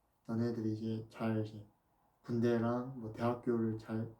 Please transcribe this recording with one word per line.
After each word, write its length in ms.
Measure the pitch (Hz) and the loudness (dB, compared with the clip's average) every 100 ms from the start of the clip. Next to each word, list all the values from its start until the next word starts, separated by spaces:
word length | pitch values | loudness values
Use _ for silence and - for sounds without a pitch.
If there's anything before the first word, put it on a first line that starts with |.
| _ _ - | _ _ -4
너네들이 480 | 113 120 113 110 | 0 0 0 0
이제 320 | 107 113 110 - | 0 -2 -2 -4
잘 340 | - 113 110 | -4 0 0
이제 220 | 110 107 - _ _ _ _ _ | 0 -6 -16 _ _ _ _ _
군대랑 760 | - 120 120 113 117 127 127 131 | -2 2 4 4 2 0 -4 -6
뭐 120 | 110 | -8
대학교를 680 | 110 120 - 123 117 113 110 | -2 0 0 0 2 2 -2
잘 300 | - 113 113 | -4 -4 -4